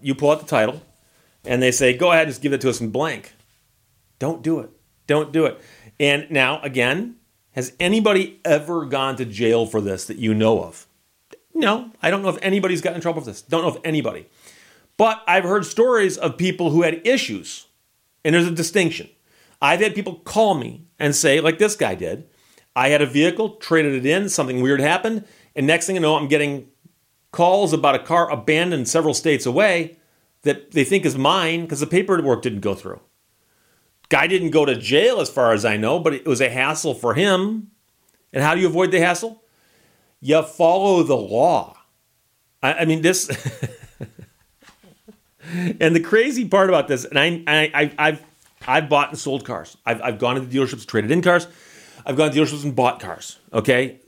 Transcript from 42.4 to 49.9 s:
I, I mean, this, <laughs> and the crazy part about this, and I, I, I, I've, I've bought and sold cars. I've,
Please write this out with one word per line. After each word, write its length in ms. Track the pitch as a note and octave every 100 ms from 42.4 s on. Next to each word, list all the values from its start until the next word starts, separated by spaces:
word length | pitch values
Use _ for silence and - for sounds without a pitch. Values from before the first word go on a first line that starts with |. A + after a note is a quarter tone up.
| _ -
I, 120 | C3
I 120 | E3 D#3+
mean, 180 | D#3+
this, 260 | D#3+ - -
<laughs> 400 | B2 C3 - A#2+ - - - - - - _ _ _ _ _ F#3+ _ - - _ _ D#3+ F3 F3+ -
and 160 | D#3+ E3
the 60 |
crazy 440 | E3 G#3+ C4 B3+ G#3+
part 220 | F#3+ F#3+
about 220 | E3 C#3
this, 160 | B2+ -
and 120 | C#3+
I, 240 | D#3+ E3+ D#3+
I, 240 | D3+ D#3
I, 180 | D3 D3+ -
I've, 240 | D3+ D3 - _ _ _ -
I've 220 | D3 D3
bought 220 | C#3+ C#3+
and 60 | D3+
sold 280 | C#3 C3+ A#2
cars. 320 | G2 D#2+ -
I've, 160 | A#2